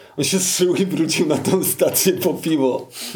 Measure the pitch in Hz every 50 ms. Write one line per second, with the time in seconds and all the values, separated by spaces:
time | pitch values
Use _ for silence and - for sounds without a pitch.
0 | - - - - 147 139 - 190 180 - - - 180 180 170 131 190 185 175 143
1 | 165 151 - - 175 151 151 127 - - - 190 165 - - - 180 151 143 -
2 | - 190 165 - - 180 147 - - 165 160 147 131 127 120 - - - - -
3 | - - -